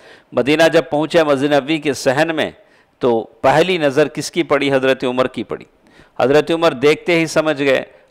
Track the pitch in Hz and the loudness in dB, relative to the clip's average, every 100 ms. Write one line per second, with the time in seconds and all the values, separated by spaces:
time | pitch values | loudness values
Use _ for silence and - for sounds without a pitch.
0 | - - _ 123 123 156 165 160 - 147 | -20 -20 _ -2 0 2 4 2 0 -2
1 | 156 170 151 139 147 143 131 160 147 127 | 0 2 2 0 2 0 0 -4 -4 -4
2 | 139 131 165 156 101 - _ _ _ - | -2 0 -2 -2 -6 -8 _ _ _ -4
3 | 131 113 104 _ 131 139 180 180 147 131 | -2 0 -4 _ 0 2 2 0 0 0
4 | 143 - 139 175 151 143 139 135 131 127 | 0 -2 -8 -4 -2 0 0 0 0 0
5 | 131 123 127 - 104 - - _ _ _ | -2 -2 -4 -4 -10 -12 -16 _ _ _
6 | _ - 123 147 147 165 165 131 143 156 | _ -2 2 2 0 0 0 2 0 0
7 | - 170 160 160 156 139 143 127 - - | 0 0 0 -2 -2 0 0 0 -2 -16
8 | _ | _